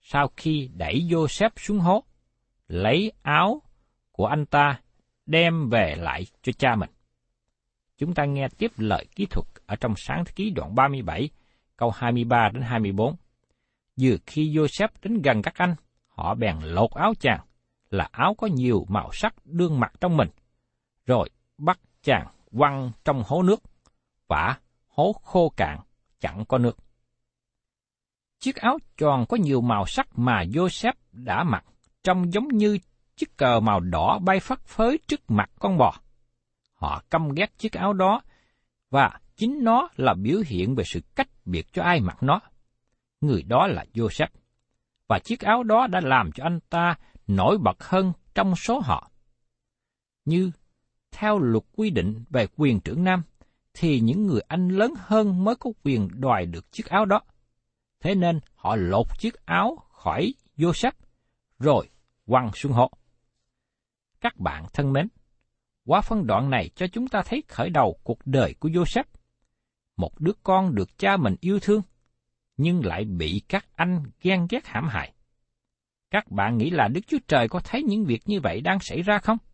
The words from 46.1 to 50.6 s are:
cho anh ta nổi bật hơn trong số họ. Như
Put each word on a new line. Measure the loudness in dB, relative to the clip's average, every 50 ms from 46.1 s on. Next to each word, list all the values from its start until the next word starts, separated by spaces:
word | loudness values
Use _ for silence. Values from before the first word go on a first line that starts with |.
| 2 2 2 0 -6
cho | -6 -4
anh | -4 -4 -4
ta | _ _ -2 0 0 0 -2 -4 -8 _ _ -18 _
nổi | 0 0 2 4 4 4 4
bật | 2 0 0 _ -4
hơn | 0 0 2 2 0 -2 -4 _ _ -2
trong | 0 0 0 0
số | -2 -2 -2 -2 -2
họ. | 0 -2 -2 -4 -4 -12 _ _ _ _ _ _ _ _ _ _ _ _ _ _ _ _ _ _ _ _ _ _ _
Như | 0 0 0 0 -2 -4 _